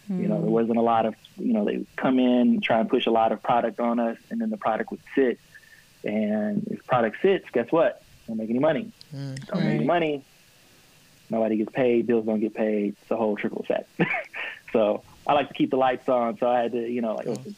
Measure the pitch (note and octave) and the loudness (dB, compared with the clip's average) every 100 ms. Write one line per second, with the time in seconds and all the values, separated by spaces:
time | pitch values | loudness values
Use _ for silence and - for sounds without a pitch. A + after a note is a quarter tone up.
0 | - F#3 - G#2+ G#2+ A2+ A#2 A#2 A#2 A#2 | -6 -4 -2 0 2 2 2 2 2 2
1 | A2+ G#2+ - - C3 A2 G#2 B2+ - - | 0 -4 -12 -6 -2 0 0 -2 -6 -4
2 | C#3 C3 B2+ B2 A#2+ A2+ - A#2 G#2+ B2 | 0 2 4 4 4 2 2 2 2 0
3 | A#2 A2+ A2+ A2 - A#2+ A#2 G#2 A#2+ A#2+ | 2 2 2 0 0 0 0 -2 -2 0
4 | A#2 A2+ - A2+ A2 G#2+ A#2+ A2 A2 G2 | -2 -4 -8 -6 -4 -4 -2 -2 -4 -10
5 | - - C3 - _ - - - - _ | -6 0 0 0 _ -20 -20 -20 -20 _
6 | - G#2+ G#2+ G#2+ G#2+ G#2 - - - B2+ | -6 -2 -2 0 -2 -2 -4 -8 -2 0
7 | A2+ - F#3+ F#3 - B2 A#2 D#3+ C#3 - | 0 0 2 2 0 -2 0 2 2 0
8 | - - - A2 A2 B2 D3+ C#3+ G#2+ - | -14 -20 -10 -8 -4 0 0 0 -4 -14
9 | - C#3 C#3 C3+ - F#3 D3+ D3+ B2+ E3+ | -16 -12 -10 -10 -6 -2 0 0 2 2
10 | D#3 C#3+ - _ _ _ _ _ - _ | 0 -4 -8 _ _ _ _ _ -20 _
11 | _ _ - A2+ A2 A2 G#2+ - B2 A#2+ | _ _ -6 -2 0 0 -2 0 2 2
12 | A2+ A#2 A2 G#2+ G#2+ - A2 G#2+ G2+ - | 2 2 2 0 -2 -2 -2 0 -2 -4
13 | - A#2 A2 G#2 A2 - - - - - | -4 -2 0 0 -4 -4 -4 -4 -4 -4
14 | - E5+ - - - - - A#2 G#2 G2+ | -2 -2 -8 -12 -12 -14 -2 2 2 0
15 | - - - C#3+ C3+ - D3 C3 C3 B2+ | -6 -10 0 0 0 -2 0 2 2 0
16 | - B2+ A#2 G#2+ B2 B2 A#2 A#2+ A#2 A#2+ | 0 0 0 0 0 2 0 -2 -4 -4
17 | A2+ G#2+ - A#2 C3 | -4 -4 -4 -6 -8